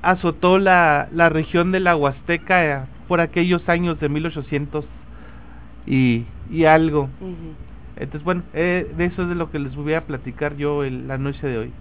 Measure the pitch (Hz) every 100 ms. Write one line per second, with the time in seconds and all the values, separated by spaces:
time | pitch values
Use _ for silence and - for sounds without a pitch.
0 | 170 185 180 160 180 190 196 180 165 147
1 | - 165 170 160 156 175 175 185 185 165
2 | 143 127 - 170 - 180 160 139 131 -
3 | - 175 165 175 175 175 170 170 175 151
4 | 151 147 160 156 131 147 147 151 - -
5 | - - - - - - - - - 131
6 | 127 117 117 - - 156 156 156 160 151
7 | 135 135 185 170 165 151 - - - -
8 | 139 151 156 180 175 - 175 180 156 156
9 | 175 180 180 175 165 151 139 135 147 160
10 | 160 135 131 123 147 143 143 147 139 127
11 | 131 135 139 135 143 117 120 -